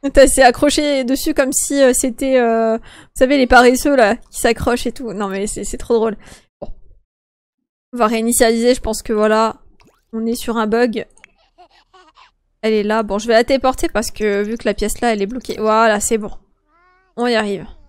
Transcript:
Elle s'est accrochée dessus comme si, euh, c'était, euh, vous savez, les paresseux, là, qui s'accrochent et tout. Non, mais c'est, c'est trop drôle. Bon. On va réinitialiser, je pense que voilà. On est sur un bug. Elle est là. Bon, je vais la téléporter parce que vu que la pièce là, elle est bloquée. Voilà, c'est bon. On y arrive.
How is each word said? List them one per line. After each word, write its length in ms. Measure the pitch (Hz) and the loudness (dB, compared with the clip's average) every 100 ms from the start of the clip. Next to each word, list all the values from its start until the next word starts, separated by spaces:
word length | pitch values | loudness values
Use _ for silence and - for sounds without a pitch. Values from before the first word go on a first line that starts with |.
Elle 260 | 277 277 269 | 2 6 6
s'est 140 | - | 6
accrochée 600 | 254 240 294 294 294 277 | 4 4 0 0 0 -2
dessus 300 | 247 262 330 | 0 -2 -2
comme 180 | 294 269 | -2 -2
si, 300 | - - 277 | -2 -2 2
euh, 100 | 262 | 2
c'était, 440 | 254 262 226 269 262 | 2 -2 -4 0 2
euh, 400 | 233 226 226 226 | 2 0 0 -2
vous 400 | - - - - | -6 -20 -18 0
savez, 200 | 254 285 | 2 4
les 100 | 247 | 6
paresseux, 480 | 247 247 254 302 277 | 6 6 4 2 4
là, 200 | 214 240 | 2 0
qui 240 | - - | -8 -4
s'accrochent 460 | 240 233 - 247 247 | -2 0 -2 -2 -4
et 60 | |
tout. 200 | - 247 | -8 -12
Non, 140 | 196 202 | -8 -6
mais 200 | 190 208 | -6 -6
c'est, 160 | - | -8
c'est 140 | 202 247 | -10 -12
trop 180 | - 226 | -2 0
drôle. 220 | 226 202 - - _ _ | 0 -6 -16 -20 _ _
Bon. 60 | - - - - _ _ _ _ _ _ _ _ _ | -14 -14 -18 -20 _ _ _ _ _ _ _ _ _
On 40 | 240 | -2
va 100 | 214 | 0
réinitialiser, 680 | 226 226 240 233 233 240 254 | 0 -2 2 2 2 0 0
je 60 | |
pense 200 | - 220 | -2 -8
que 120 | - | -4
voilà. 440 | 214 214 214 220 220 _ _ _ _ _ | -2 2 2 0 -4 _ _ _ _ _
On 120 | 226 226 | -8 -6
est 100 | 240 | -6
sur 220 | - 226 | -4 -4
un 100 | 214 | -2
bug. 380 | 226 247 220 - _ - _ _ _ 349 _ _ 381 330 _ _ _ _ _ | 0 0 -2 -10 _ -20 _ _ _ -20 _ _ -20 _ _ _ _ _ _
Elle 120 | 220 | -2
est 100 | 214 | -2
là. 200 | 208 220 | 0 -2
Bon, 160 | 208 202 | -2 -6
je 80 | 226 | 2
vais 60 | |
la 100 | 226 | 0
téléporter 460 | 233 269 262 262 233 | 2 0 0 -2 -4
parce 220 | 208 226 | -4 -6
que 320 | - 214 202 | -4 -2 -2
vu 140 | 208 233 | -4 -4
que 100 | 220 | -4
la 60 | |
pièce 280 | 202 208 - | -4 -4 -2
là, 120 | 240 | -2
elle 80 | 220 | -2
est 60 | 196 | -4
bloquée. 300 | 247 - - | -8 -10 -4
Voilà, 400 | 214 220 226 208 | 0 2 2 2
c'est 180 | - 226 | 0 -4
bon. 140 | 202 - _ _ _ 330 359 _ _ - | -4 -14 _ _ _ _ _ _ _ -6
On 120 | 247 | -2
y 80 | 226 | 0
arrive. 300 | 208 196 - - | -2 -6 -10 -20